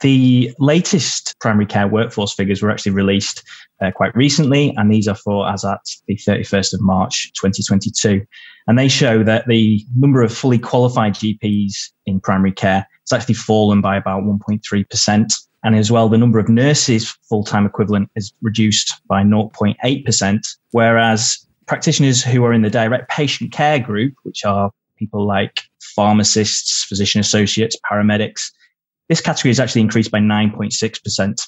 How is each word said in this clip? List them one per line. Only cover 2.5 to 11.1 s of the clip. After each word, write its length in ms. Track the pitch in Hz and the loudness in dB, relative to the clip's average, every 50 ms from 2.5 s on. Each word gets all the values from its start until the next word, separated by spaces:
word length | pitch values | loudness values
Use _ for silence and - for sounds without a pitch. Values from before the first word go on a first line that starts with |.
| 98 95 | -2 -2
were 80 | 107 107 | -2 -2
actually 220 | 107 - - 104 | -2 -2 -4 -4
released, 520 | 98 98 98 98 101 98 98 - - - - - - - - _ _ _ | -2 0 0 2 0 0 -2 -4 -10 -12 -16 -20 -20 -20 -20 _ _ _
uh, 80 | 98 92 | -6 -6
quite 260 | 92 - 98 95 - | -2 -2 -2 -2 2
recently, 580 | 110 135 147 143 - 156 127 139 143 147 139 - - | 2 2 2 2 2 2 2 2 2 2 0 0 2
and 140 | 104 107 | 2 4
these 160 | 107 110 104 107 | 4 4 2 0
are 80 | 98 | -4
for 320 | - - 104 101 101 95 90 | -4 -4 -4 -2 -2 -2 -2
as 180 | 101 98 - | -4 -4 -4
at 160 | 98 98 - _ - - - _ - | -6 -6 -6 _ -16 -18 -16 _ -8
the 80 | 98 | -8
thirty-first 600 | 101 - - 104 110 110 - - 98 95 - - | -4 -2 -2 -2 -2 -2 -2 -2 -2 -2 -2 -4
of 60 | 92 | 0
March, 500 | 95 95 92 92 95 - - - - - _ | 0 2 2 2 0 -2 -4 -6 -8 -8 _
twenty 300 | - - 95 98 - 101 | -4 -2 -2 -2 -2 -2
twenty-two. 600 | - 101 98 - - - - - 110 101 98 104 - _ - - - - _ _ | 0 0 0 0 -2 -6 -2 0 0 0 0 -2 -6 _ -20 -20 -20 -20 _ _
And 140 | - 113 127 | 0 2 2
they 80 | 135 135 | 4 2
show 360 | 127 - 147 127 113 110 110 | 2 2 2 2 4 4 4
that 220 | 110 110 110 - 123 | 2 2 0 0 0
the 380 | 117 113 110 107 110 104 107 - 123 | 2 2 4 4 2 0 -2 -2 0
number 300 | 123 135 143 135 131 120 | 2 4 4 4 4 2
of 100 | 110 107 | 2 0
fully 240 | - - 135 123 113 | -2 0 2 2 2
qualified 580 | - - - 127 123 123 123 127 113 104 | 0 0 0 2 2 2 2 2 0 0